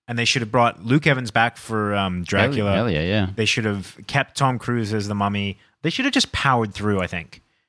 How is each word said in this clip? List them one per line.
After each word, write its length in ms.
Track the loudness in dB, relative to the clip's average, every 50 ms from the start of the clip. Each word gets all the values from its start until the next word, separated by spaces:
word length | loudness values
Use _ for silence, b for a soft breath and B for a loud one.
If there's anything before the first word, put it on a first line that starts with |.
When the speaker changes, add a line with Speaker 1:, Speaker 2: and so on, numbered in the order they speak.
| _
Speaker 1:
and 120 | -6 -2 0
they 80 | 0
should 160 | 2 2 0 0
have 100 | 0 2
brought 320 | 4 4 4 2 0 0
Luke 220 | 2 2 4 4
Evans 240 | 4 2 2 0 -2
back 260 | 2 2 2 2 0
for, 380 | -4 -8 -6 -2 -2 0 0 0
um, 200 | 0 0 0 -2 -2
Speaker 2:
Hell, 60 | -4
Speaker 1:
Dracula. 500 | 0 2 2 2 2 2 0 0 2 2
Speaker 2:
hell 160 | 2 2 0
yeah, 100 | 0 0 0
yeah. 260 | 0 0 0 0 0 -2
Speaker 1:
They 120 | -2 0
should 180 | 0 0 0 0
have 320 | -2 -2 -4 -6 -10 -14 -18 -10
kept 300 | -4 -2 -2 -2 -2 -2
Tom 220 | 0 0 0 0 -2
Cruise 340 | -4 -2 -2 -2 -2 -2 -2
as 160 | -4 -2 -2
the 60 | -2
Mummy. 440 | -2 0 0 0 -2 -2 -4 -6 b b b b b -4
They 80 | -4
should 140 | -2 -2 -2
have 100 | 0 0
just 160 | 0 0 -2 -2
powered 420 | -2 0 2 2 2 2 0 -4
through, 260 | -4 -2 0 0 0
I 60 | 0 -2
think. 320 | -4 -8 -10 -10 -16 -20 _ _ _ _ _